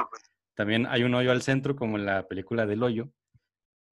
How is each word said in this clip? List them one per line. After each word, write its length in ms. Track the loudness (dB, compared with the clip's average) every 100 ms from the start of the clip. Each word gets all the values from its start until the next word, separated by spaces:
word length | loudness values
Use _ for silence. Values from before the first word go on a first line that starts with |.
| 0 -6 _ _ _
también 320 | -4 0 0 2
hay 180 | 2
un 100 | 2
hoyo 160 | 2 2
al 120 | 2
centro, 340 | 2 0 0 -2
como 200 | -2 -2
en 100 | 0
la 200 | -2 -2
película 400 | -8 -4 -2 0
del 160 | 2
hoyo, 260 | 0 0 -6 _ _ _ _ _ _ _ _